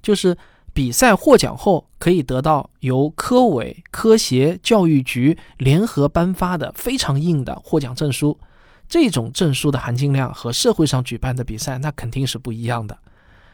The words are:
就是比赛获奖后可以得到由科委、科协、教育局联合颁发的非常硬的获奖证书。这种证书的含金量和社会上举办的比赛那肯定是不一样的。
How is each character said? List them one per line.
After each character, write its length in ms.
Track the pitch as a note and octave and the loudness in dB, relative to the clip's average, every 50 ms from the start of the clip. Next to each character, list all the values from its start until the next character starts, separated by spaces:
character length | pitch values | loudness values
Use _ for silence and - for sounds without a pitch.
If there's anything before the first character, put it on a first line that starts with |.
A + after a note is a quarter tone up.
就 120 | - G#3+ G3+ | -2 -2 0
是 200 | - - F3+ F3 - - _ _ _ _ - - | 2 0 0 -2 -2 -6 _ _ _ _ -8 -4
比 180 | D3 C3 A#2+ | -4 -4 -2
赛 240 | A#2+ - B3+ A#3+ G3 | 0 2 4 4 4
获 220 | - - D4+ B3+ | 4 6 6 6
奖 200 | - - - A#2+ | 6 6 0 -6
后 320 | - - G#3 F3+ D3 - _ _ | -2 0 0 0 0 -2 _ _
可 140 | - - E3 | -2 0 2
以 100 | F#3+ F3 C3+ | 2 2 0
得 180 | - B2+ B2+ | -2 -2 -2
到 280 | D3 D#3+ D#3 C3+ - - _ _ | 0 0 0 0 -2 -6 _ _
由 300 | - B2+ B2+ C3 C#3+ D#3 | -4 -2 0 0 0 0
科 360 | - - - - B3 B3+ B3+ | -2 -6 -2 2 4 4 4
委、 360 | A3 D#3 A2+ - - - - - _ | 4 2 0 -4 -6 -10 -16 -18 _
科 240 | - - - A3 A3 | -8 0 4 4 4
协、 440 | A3+ - - B2+ B2+ C3+ E3 F3+ - - | 4 4 2 2 2 2 2 0 -2 0
教 240 | - A#3 G#3 F3+ | 2 4 4 4
育 160 | E3 D3+ C3+ B2+ | 4 4 2 2
局 340 | - - B2 B2+ D3+ E3+ - - - - | 0 -2 0 2 2 2 0 -4 -14 -8
联 280 | - C3 C3 C#3+ F3+ A3 | -2 2 2 4 4 2
合 220 | A#3 - C#3+ C#3 | 0 0 0 0
颁 260 | C#3+ - E3+ F3 F#3 F3+ | 2 2 0 0 0 -2
发 240 | - F#3 F3+ F3+ | -2 -2 -4 -2
的 140 | D#3 - - - | -4 -6 -8 -10
非 240 | - - A#3+ C4+ | -8 -6 -4 -4
常 220 | B3+ - - C#3 C#3 | -2 -2 -2 -2 0
硬 240 | D#3 F3 E3 C#3 B2 | 0 0 0 0 -2
的 120 | - - - - | -4 -8 -12 -6
获 160 | - - D#3 | -2 -2 -2
奖 140 | D3+ A#2+ B2+ | -2 -4 -4
证 180 | - D#3 C#3+ | -4 -4 -4
书。 280 | B2 - D3 D3 - - - - _ _ _ _ _ _ - | -2 0 -2 -2 -2 -4 -10 -20 _ _ _ _ _ _ -10
这 220 | - - E4+ D4+ G#3+ | -2 0 2 2 2
种 220 | D#3 B2 A2+ A#2 | 0 -2 -4 -4
证 220 | C3 - F#3+ D3+ C3+ | -2 -2 0 0 0
书 160 | - - D3 | 0 0 -2
的 80 | C3+ | -2
含 180 | - - A#2+ A#2+ | -2 -4 -4 -4
金 180 | B2 C#3+ C#3+ C3+ | -2 0 0 0
量 200 | C3+ B2+ - - | 0 -2 -4 -6
和 180 | - - A#2 | -8 -8 -6
社 220 | A#2 - - A#3+ G#3 | -4 0 0 0 2
会 120 | - D#3 | 2 0
上 180 | C#3 - B2+ B2 | 0 0 -2 -4
举 140 | - A#2+ | -6 -8
办 180 | A2 - C3 B2+ | -6 -6 -6 -4
的 80 | B2+ A#2 | -6 -6
比 140 | - A2 | -8 -10
赛 200 | G#2+ - C#3+ C3 B2+ | -8 -8 -8 -6 -6
那 120 | C#3+ D3+ | -6 -6
肯 180 | - - - A#2 | -8 -8 -10 -8
定 160 | - C3 C3+ | -6 -4 -4
是 120 | B2+ - | -4 -6
不 160 | - - B2+ A2 | -8 -10 -10 -10
一 100 | A2+ A#2 | -6 -4
样 240 | A#2+ A#2+ A#2 A2 | -4 -4 -4 -6
的。 100 | G#2 - - _ _ _ _ _ _ _ _ _ _ | -10 -14 -16 _ _ _ _ _ _ _ _ _ _